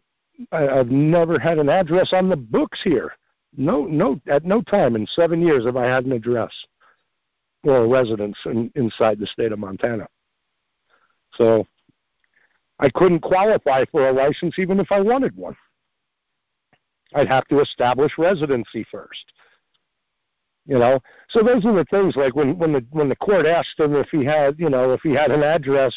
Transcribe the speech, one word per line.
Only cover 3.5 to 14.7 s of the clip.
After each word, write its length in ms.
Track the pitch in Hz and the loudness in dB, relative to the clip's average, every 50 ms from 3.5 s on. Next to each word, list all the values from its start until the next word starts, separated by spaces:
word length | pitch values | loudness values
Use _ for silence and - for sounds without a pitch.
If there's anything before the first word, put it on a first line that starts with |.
| _ - | _ -4
No, 280 | 135 151 226 285 - | -2 -2 -2 -2 -2
no, 340 | 190 156 147 185 262 262 147 - - | -2 -2 0 0 0 -2 -4 -4 -2
at 160 | 147 143 160 | 0 0 2
no 160 | 180 196 226 | 2 0 0
time 340 | 208 - - 202 170 127 117 | 0 0 0 2 2 2 0
in 120 | 110 107 - | -2 -4 -4
seven 340 | - - 170 165 170 165 | 0 0 0 2 2 2
years 240 | 170 170 151 131 110 | 2 2 2 2 0
have 120 | 120 123 131 | 0 -2 -2
I 80 | 123 | 0
had 200 | 123 131 131 127 | 0 0 0 -2
an 60 | 131 | -2
address 400 | 131 120 110 117 123 117 107 80 - - - - _ _ _ _ _ _ _ _ _ _ _ _ _ _ _ _ _ _ - | -4 -4 -2 -2 -2 -2 -2 -6 -8 -14 -20 -20 _ _ _ _ _ _ _ _ _ _ _ _ _ _ _ _ _ _ 0
or 140 | 151 135 127 | 2 2 4
a 100 | 117 113 | 4 4
residence 500 | 127 131 127 110 113 104 104 104 101 - - | 2 2 0 0 -2 -4 -6 -6 -8 -8 -8
in, 240 | - 151 113 120 120 - | -6 -4 -4 -4 -4 -4
inside 420 | 151 127 110 - - 120 110 107 104 | -4 -4 -4 -2 -2 0 0 0 -2
the 100 | 104 95 | -4 -8
state 240 | - - 120 113 107 | -6 -4 -4 -4 -4
of 60 | 104 | -6
Montana. 480 | 107 95 98 - - 120 117 110 90 - _ _ _ _ _ _ _ _ _ _ _ _ _ _ _ _ _ _ _ _ _ _ _ _ - | -8 -10 -8 -6 -6 -4 -4 -6 -8 -12 _ _ _ _ _ _ _ _ _ _ _ _ _ _ _ _ _ _ _ _ _ _ _ _ -4
So 320 | - 117 113 113 110 104 - _ _ _ _ _ _ _ _ _ _ _ _ _ _ _ _ _ _ _ _ _ - | 0 2 2 4 2 0 -4 _ _ _ _ _ _ _ _ _ _ _ _ _ _ _ _ _ _ _ _ _ -2
I 100 | 143 139 | -2 -2
couldn't 320 | - - 175 190 175 160 | 2 2 4 4 4 2
qualify 640 | - - 185 185 196 220 214 170 - 147 135 135 127 - | 0 0 0 2 2 2 2 0 0 0 0 0 0 0
for 180 | - 160 131 135 | 0 0 2 2
a 40 | 131 | 2
license 460 | 131 135 147 143 - - 170 - - | 2 2 0 0 -2 -4 -6 -4 -4
even 200 | 190 170 | -4 -2